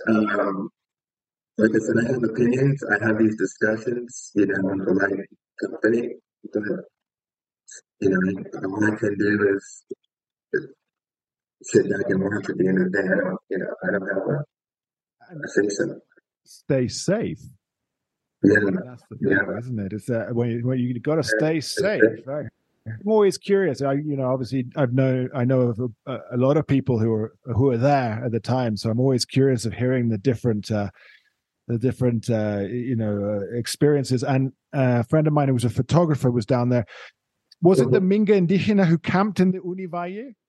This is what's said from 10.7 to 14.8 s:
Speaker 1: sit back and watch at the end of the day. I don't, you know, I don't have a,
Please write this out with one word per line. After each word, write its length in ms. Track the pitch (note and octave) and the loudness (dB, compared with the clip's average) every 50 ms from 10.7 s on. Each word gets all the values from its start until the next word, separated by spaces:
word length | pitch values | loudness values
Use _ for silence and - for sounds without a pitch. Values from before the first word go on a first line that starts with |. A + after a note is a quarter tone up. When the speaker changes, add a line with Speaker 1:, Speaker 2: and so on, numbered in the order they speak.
| - _ _ _ _ _ _ _ _ _ _ _ _ _ _ _ _ _ - | -14 _ _ _ _ _ _ _ _ _ _ _ _ _ _ _ _ _ -16
Speaker 1:
sit 260 | - - G#2+ - - | 2 2 2 2 2
back 180 | G2 G2+ G2 - | -2 -4 -2 -2
and 120 | G2+ F#2+ F#2+ | 0 -2 0
watch 260 | G2+ G#2 G#2 - - | -2 -2 -4 -4 -6
at 80 | - | -2
the 120 | - F#2 F#2+ | 0 0 2
end 100 | F#2+ F#2 - | 2 2 0
of 40 | - F#2 | 0 0
the 60 | G2+ | -2
day. 60 | F#2+ | 0
I 120 | F#2 F#2+ | 0 0
don't, 220 | - F2+ F#2 F#2+ - - _ | 0 0 -2 -6 -8 -8 _
you 80 | G3+ F#3 | -6 -6
know, 160 | F3+ - - - - | -6 -6 -8 -8 -6
I 40 | F#3 - | -4 -4
don't 160 | G2 - G2 | -2 -4 -4
have 180 | G2 G2 F#2+ - | -6 -4 -2 -2
a, 1080 | D3 D3 C#3+ - _ _ _ _ _ _ | -4 -4 -4 -8 _ _ _ _ _ _